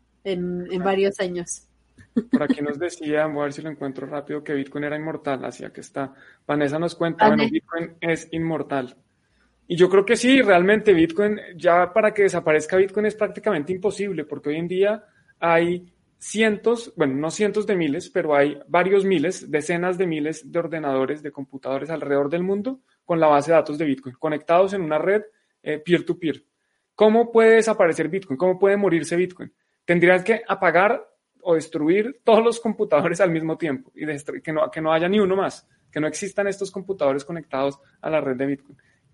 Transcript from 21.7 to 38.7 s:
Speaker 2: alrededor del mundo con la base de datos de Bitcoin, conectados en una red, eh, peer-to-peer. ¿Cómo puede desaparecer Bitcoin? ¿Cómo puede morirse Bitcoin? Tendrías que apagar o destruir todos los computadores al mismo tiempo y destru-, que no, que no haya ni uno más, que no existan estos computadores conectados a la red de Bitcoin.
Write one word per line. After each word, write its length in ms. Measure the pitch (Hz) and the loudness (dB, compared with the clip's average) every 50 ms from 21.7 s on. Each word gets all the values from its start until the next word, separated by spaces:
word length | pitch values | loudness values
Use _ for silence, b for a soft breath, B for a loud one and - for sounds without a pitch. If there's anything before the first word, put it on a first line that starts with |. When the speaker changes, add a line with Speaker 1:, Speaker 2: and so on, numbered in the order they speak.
| 135 135 143 156 | -6 -6 -6 -6
Speaker 2:
alrededor 400 | 165 151 143 139 139 139 143 139 | -8 -8 -4 -2 0 0 0 0
del 140 | 170 175 180 | -2 -2 -2
mundo 340 | 190 202 208 202 262 269 - _ _ _ _ _ | -2 -4 -4 -4 -6 -8 -10 _ _ _ _ _
con 140 | - 175 165 | -2 2 4
la 80 | 160 | 4
base 240 | 151 147 143 143 160 | 4 4 4 4 4
de 60 | 165 | 2
datos 200 | 156 - - 147 | 2 2 0 -4
de 100 | 147 165 | -2 -2
Bitcoin, 280 | 143 131 131 - 131 123 - | -2 -2 -2 -6 -12 -10 -6
conectados 520 | 156 156 151 147 - - 170 175 196 190 | -6 -4 -4 -4 0 2 4 4 4 2
en 100 | 202 196 | 0 -4
una 160 | 170 151 151 151 | -4 -2 -2 -2
red, 240 | 160 185 202 214 208 - _ _ _ _ _ _ _ | 0 0 0 -2 -2 -6 _ _ _ _ _ _ _
eh, 180 | 143 151 151 - | -8 -8 -6 0
peer-to-peer. 600 | 175 175 151 - - 165 170 170 151 131 - _ _ _ _ _ _ _ _ _ _ _ | 0 0 0 0 -4 -6 -4 -4 -6 -6 -6 _ _ _ _ _ _ _ _ _ _ _
¿Cómo 360 | - 208 214 220 233 233 233 | 4 4 6 6 4 2 4
puede 260 | - 226 226 220 226 | 4 4 6 8 6
desaparecer 520 | 226 214 220 214 220 190 165 151 - 156 156 | 6 4 2 2 2 2 2 2 0 -2 -4
Bitcoin? 300 | 180 190 - - 135 131 | -4 -6 -6 -6 -4 -2
¿Cómo 200 | 180 185 180 185 | 0 0 2 2
puede 200 | 196 196 202 208 | 2 2 4 2
morirse 380 | 202 185 170 165 143 - 175 | 2 2 2 0 0 -2 -2
Bitcoin? 360 | 175 185 180 - - - - - _ _ _ _ _ _ | -2 -2 -2 -4 -12 -16 -18 -18 _ _ _ _ _ _
Tendrías 400 | - 175 175 170 180 185 180 180 | 0 2 4 6 6 4 4 2
que 160 | 220 233 220 - - | 0 -2 -2 -2 -4
apagar 580 | 196 - 190 170 156 175 196 214 240 - - - _ _ _ _ _ _ | -2 0 2 2 4 4 4 2 0 -2 -6 -14 _ _ _ _ _ _
o 120 | - 180 165 | -2 0 0
destruir 680 | 160 - - - 156 151 160 185 208 214 254 - - _ | 0 0 -4 -6 -2 0 2 2 2 0 -2 -8 -2 _
todos 180 | 233 214 214 | 4 4 6
los 160 | 226 233 226 - | 4 2 0 0
computadores 600 | - 220 202 - 208 - 156 147 180 170 170 175 | -4 -6 -4 -4 -2 0 2 2 2 0 0 0
al 100 | 196 175 | 0 0
mismo 280 | 165 160 160 160 160 - | 0 -2 -2 -4 -4 -4
tiempo 340 | 170 151 131 131 - _ _ | -4 -4 -4 -6 -8 _ _
y 120 | - 151 | -10 -8
destru-, 340 | 151 143 139 - - 139 135 | -8 -8 -8 -10 -10 -12 -10
que 100 | - 165 | -8 -6
no, 200 | 156 151 156 156 | -2 -2 -2 -2
que 100 | - 165 | -2 -4
no 100 | 160 156 | -2 0
haya 160 | 160 160 170 | 0 2 2
ni 140 | 180 202 214 | 2 2 2
uno 160 | 202 180 190 | 2 2 2
más, 320 | 196 180 143 - - _ _ _ _ _ _ | 0 -2 -4 -6 -10 _ _ _ _ _ _
que 80 | _ 151 | _ -4
no 60 | 156 | -4
existan 400 | 156 - - 202 196 - 208 202 | -4 -4 -6 -10 -6 -4 -2 -2
estos 240 | 202 196 - 196 185 | -2 -4 -6 -8 -8
computadores 520 | - 196 190 202 190 - 147 135 135 143 | -8 -10 -8 -8 -4 -2 0 0 0 -2
conectados 560 | 139 - 170 165 147 - 139 131 139 139 139 - _ _ _ _ | -4 -8 -10 -12 -10 -8 -4 -4 -4 -4 -4 -8 _ _ _ _
a 80 | - 151 | -6 -2
la 140 | 156 151 | -2 -2
red 140 | 139 135 127 | -2 -2 -2
de 100 | 123 139 | -2 -2
Bitcoin. 320 | 139 143 139 _ - | -4 -4 -6 _ -18